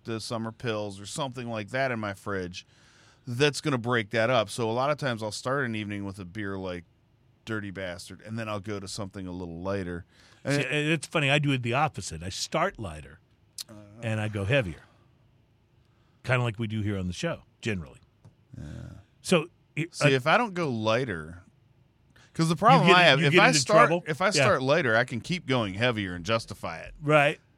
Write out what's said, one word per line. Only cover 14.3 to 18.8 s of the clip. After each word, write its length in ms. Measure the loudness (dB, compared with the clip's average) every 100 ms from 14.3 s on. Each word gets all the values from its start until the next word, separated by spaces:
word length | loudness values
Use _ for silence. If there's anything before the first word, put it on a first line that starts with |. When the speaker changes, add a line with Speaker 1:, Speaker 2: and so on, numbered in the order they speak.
| -2
Speaker 2:
heavier. 380 | 0 0 0 -6 -16 _ _ _ _ _ _ _ _ _ _ _ _ _
Kinda 180 | -2 0
like 160 | 0 -2
we 80 | -4
do 140 | -4
here 160 | -2 -2
on 80 | -4
the 60 |
show, 300 | -4 -6 -8 -12 _
generally. 380 | -6 -4 -6 -16 _ _ -20 _ _ -16
Speaker 1:
Yeah. 60 | -14 -14